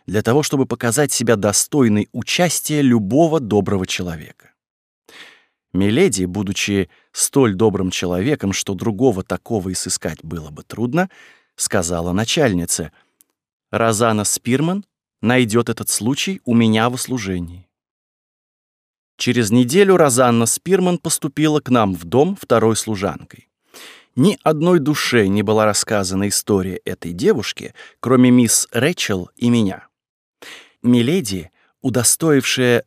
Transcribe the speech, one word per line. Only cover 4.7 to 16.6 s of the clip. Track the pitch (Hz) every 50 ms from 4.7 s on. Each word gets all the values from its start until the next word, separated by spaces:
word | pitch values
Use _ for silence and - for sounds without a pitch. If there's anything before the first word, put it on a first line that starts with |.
| _ _ _ _ _ _ _ _ - - - - - _ _ _ _ _ _ _ -
Миледи, | 90 98 101 110 139 190 185 120 95 92
будучи | 90 87 101 104 95 95 - - - 101 98 92 - _ _ _ _ _
столь | - - - - 139 131 113 98
добрым | 90 110 110 92 95 95 92 -
человеком, | - - 90 90 90 95 131 151 - - 98 95
что | - - - 98
другого | 87 95 113 107 95 127 135 104 92 92
такого | - 92 90 - - 117 107 87 95
и | 92
сыскать | - - 92 - - - 92 80 - -
было | 80 85 85 76 76
бы | 76 76 -
трудно, | - - - 113 120 127 165 185 190 - - - - _ _ _ _ _
сказала | - - - - 104 87 82 87 85 85 90 90
начальнице: | 98 113 - - 175 147 123 98 87 85 - - - 85 76 - _ _ _ _ _ _ _ _ _ _ _ _ _ _ _
«Розанна | - 110 117 113 113 101 120 117 107 107 104
Спирман | - - - - 117 120 131 151 165 185 202 202 _ _ _ _ _ _ _
найдёт | - 113 123 127 127 104 101 117 117 -
этот | 113 - 104 -
случай | - - 101 117 143 139 - 190 190 190 -
у | - 117
меня | 117